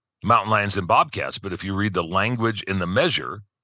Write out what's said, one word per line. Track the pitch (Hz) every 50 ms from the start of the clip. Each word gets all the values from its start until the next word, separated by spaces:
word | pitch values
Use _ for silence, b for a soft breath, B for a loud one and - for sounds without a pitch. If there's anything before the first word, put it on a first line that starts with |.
| _ _ _ _ -
mountain | 110 117 113 101 107
lions | 110 104 101 101 95
and | 101 92 82
bobcats, | 110 139 170 147 - 92 71 67 - -
but | - 98 90
if | 82 -
you | 98 98
read | 95 104 107 92
the | 90 85
language | 82 87 95 101 113 123 117 113 113 110 98 -
in | - 98 95
the | 90 87
measure, | 92 120 165 175 113 - 65 62 80 107 - _ _ _